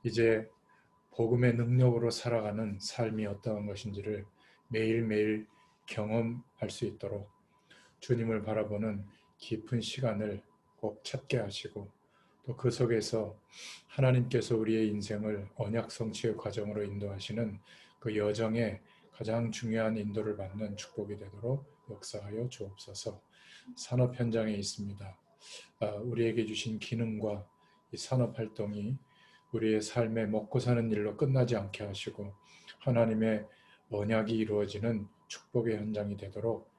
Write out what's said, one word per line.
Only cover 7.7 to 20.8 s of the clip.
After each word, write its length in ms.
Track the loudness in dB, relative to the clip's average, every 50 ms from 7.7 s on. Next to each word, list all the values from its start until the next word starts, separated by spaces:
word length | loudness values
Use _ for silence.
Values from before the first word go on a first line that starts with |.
| -20 -20 -20 -20 _ _
주님을 420 | 0 2 2 2 4 0 0 0 0
바라보는 600 | 0 0 0 0 0 -2 -2 -2 -2 -2 -4 -8 -10 -16 _ _ _ _ _
깊은 420 | -6 -6 -6 -6 -2 -2 -2 -2
시간을 600 | -2 -2 -4 -2 0 0 0 0 -2 -2 -4 -6 -10 _ _ _ _ _ _
꼭 280 | _ -6 -6 -6 -6 -8
찾게 340 | -8 -8 -8 -2 0 0
하시고, 540 | 0 0 -2 -6 -8 -10 -8 -10 -10 -12 -12 _ _ _ _ _ _ _ _ _ _ _
또 100 | -8 -6
그 160 | 0 0 0
속에서 640 | 4 4 2 4 4 2 2 0 -2 -2 -2 -2 -8 -14 _ _ -18 -16 -16 -14 -16 -16 _
하나님께서 680 | _ 0 4 6 6 6 6 4 4 2 0 2 2 2
우리의 320 | 2 4 4 4 4 4 2
인생을 600 | 2 -2 -2 -4 -4 -2 -2 -2 -2 -2 -6 -10 -6
언약 360 | -4 -2 0 0 -2 -2 -2
성취의 460 | -4 -4 -4 -4 -2 -2 -2 -2 -2
과정으로 460 | 0 -4 -4 -4 -4 -4 -2 -2 -4 -4
인도하시는 760 | -2 -4 -4 -4 -4 -6 -8 -8 -6 -2 -2 -2 -2 -4 -10 -14 -20 -20 -20 -20 -20 _ _
그 160 | -6 -2 0
여정에 640 | 2 2 2 2 2 0 2 2 2 2 0 -2 -6 -12 -20 -20 -20 -20 -20
가장 400 | -12 -8 -4 -2 0 0 0 -2
중요한 460 | -2 -4 -2 0 0 2 2 2 2
인도를 400 | 0 -2 -2 -2 -2 -2 -2 -2
받는 400 | -4 -6 -8 -6 -6 -6 -6 -6
축복이 400 | -10